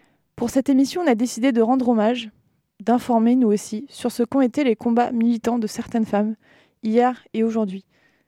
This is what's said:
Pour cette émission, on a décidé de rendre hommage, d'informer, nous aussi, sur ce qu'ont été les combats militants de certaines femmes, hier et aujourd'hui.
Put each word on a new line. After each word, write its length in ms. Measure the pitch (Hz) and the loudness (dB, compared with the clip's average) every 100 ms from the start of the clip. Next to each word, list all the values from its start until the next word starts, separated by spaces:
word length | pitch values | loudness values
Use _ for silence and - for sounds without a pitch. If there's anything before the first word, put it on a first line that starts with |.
| _ _ _ | _ _ _
Pour 140 | - 233 | -8 -4
cette 220 | 269 254 | 0 2
émission, 320 | 262 269 359 | 2 2 0
on 40 | 330 | 0
a 80 | |
décidé 380 | 220 240 226 269 | 0 -2 -2 0
de 80 | 233 | 2
rendre 300 | 220 262 240 | 2 2 2
hommage, 400 | 226 214 247 220 - _ _ _ - | 2 2 -2 -6 -18 _ _ _ -8
d'informer, 560 | 196 240 - 226 226 254 | -2 0 2 2 4 4
nous 120 | 226 | 4
aussi, 360 | 202 - 214 277 | 2 -2 -12 -12
sur 200 | - 240 | -8 -6
ce 120 | - | -2
qu'ont 180 | 233 277 | -2 2
été 240 | 254 294 | 0 2
les 120 | 269 214 | 0 0
combats 360 | 240 233 240 | 0 0 0
militants 460 | 240 233 226 226 240 | 0 0 0 -2 -2
de 80 | 214 | -4
certaines 400 | - - 233 220 | -6 -6 -4 0
femmes, 280 | 202 214 220 _ _ _ _ | 0 -2 -4 _ _ _ _
hier 400 | 220 226 247 247 - | -2 2 2 0 -6
et 100 | 220 | -2
aujourd'hui. 400 | 226 226 208 190 - _ _ _ | -2 0 -4 -6 -14 _ _ _